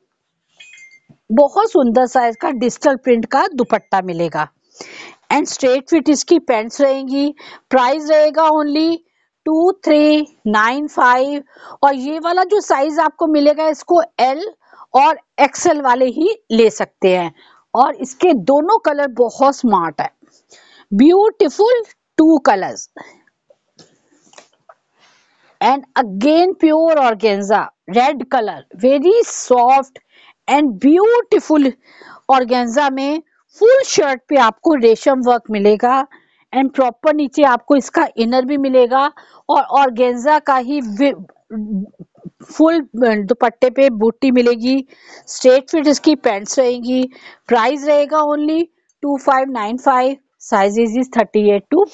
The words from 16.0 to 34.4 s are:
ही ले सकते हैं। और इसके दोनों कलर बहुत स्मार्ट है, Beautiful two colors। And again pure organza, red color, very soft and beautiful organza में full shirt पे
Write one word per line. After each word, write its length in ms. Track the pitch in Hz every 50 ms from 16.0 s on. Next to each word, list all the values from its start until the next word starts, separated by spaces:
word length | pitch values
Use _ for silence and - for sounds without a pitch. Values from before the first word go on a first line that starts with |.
| 262 254 226 294
ही 160 | 311 415 440 - _ _ 220
ले 160 | 226 226 214
सकते 460 | 208 - 196 - _ _ - 190 180
हैं। 160 | 180 175 165 - _ _ _ _ _ _ _ -
और 200 | 220 262 311 277
इसके 380 | 403 370 254 - - 349 370 311 220 170 262
दोनों 280 | 277 294 302 359 440 453 -
कलर 240 | 320 294 285 285 277 233
बहुत 400 | 220 240 220 - - 269 269 269
स्मार्ट 440 | - - 233 190 175 170 160 151 -
है, 100 | - - - _ _ _ _ _ _ _ _ _ _ _ _ _ _ _ 202
Beautiful 880 | 196 262 320 359 392 415 440 - - 403 285 - - 415 466 508 466 440 - _ _ _ _ _ -
two 200 | 311 320 320 277 -
colors। 420 | 269 214 190 180 143 110 - - - _ - - - _ _ _ _ _ _ _ _ _ _ _ _ _ _ _ _ _ _ _ _ _ _ _ _ _ - - _ _ _ _ - _ _ _ _ _ _ _ _ _ _ _ _ _ _ _ _ _ _
And 240 | - 226 262 180 175 _ _ 247
again 560 | 254 208 185 196 220 294 311 330 359 370 381
pure 420 | 381 330 311 302 311 330 330 320
organza, 640 | 294 262 240 220 190 214 214 202 196 202 196 214 190 160 - - _ _ - 180
red 260 | 233 247 277 311 240 247 -
color, 280 | - 254 220 202 170 139 - _ -
very 480 | 180 208 254 277 294 269 359 440 480 440
soft 720 | - - - - - 254 247 240 254 262 277 262 - _ - _ _ _ _ _ _ _ _ _ -
and 300 | 247 294 302 269 208 185
beautiful 840 | - 277 311 359 415 453 466 480 480 - 440 339 - - 311 302 277 262 233 - _ _ _ - - - - - _ - 269
organza 580 | 262 254 233 247 247 247 233 226 285 294 277 269
में 300 | 269 269 277 302 330 - _ _ _ _ _ _ -
full 240 | 415 466 523 539 523
shirt 340 | - - - 320 277 262 240 - _
पे 80 | 302 269